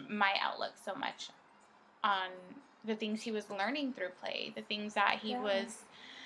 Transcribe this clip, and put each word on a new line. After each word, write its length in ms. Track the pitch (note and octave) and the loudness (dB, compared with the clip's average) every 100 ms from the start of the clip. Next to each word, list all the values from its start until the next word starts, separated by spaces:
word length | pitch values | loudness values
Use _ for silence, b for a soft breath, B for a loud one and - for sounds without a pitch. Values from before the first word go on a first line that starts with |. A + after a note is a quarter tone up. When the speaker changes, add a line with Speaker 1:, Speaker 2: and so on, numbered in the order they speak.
| - | -2
Speaker 1:
my 220 | G#3 G3 G3+ | 4 4 4
outlook 320 | - - - - | 2 0 -4 -6
so 100 | - F#3+ | -8 -4
much 340 | - - - - - - - - - - | -4 -4 -12 -14 -20 -20 -20 -20 -20 0
on 260 | G#3+ G3 F#3 F#3 F3+ - - - G#3+ | 4 4 2 -6 -14 -16 -18 -12 -2
the 100 | G#3+ | 0
things 260 | A3 G#3+ | 0 0
he 100 | A#3 | 0
was 180 | G#3+ G#3 | -4 -2
learning 440 | G3+ G3+ D4 C#4 | 0 0 2 -2
through 160 | - F#3 - | -2 -4 -4
play, 300 | - - - A3 | -4 -4 -4 -6
the 60 | |
things 320 | G#3+ G#3 G#3 | -4 -4 -2
that 260 | G#3+ G3+ G#3 | 4 4 4
he 100 | G#3+ | 2
Speaker 2:
Yeah. 100 | - | 0
Speaker 1:
was, 420 | G#3 G3 G3 - - B B B | 2 2 2 -6 -14 B B B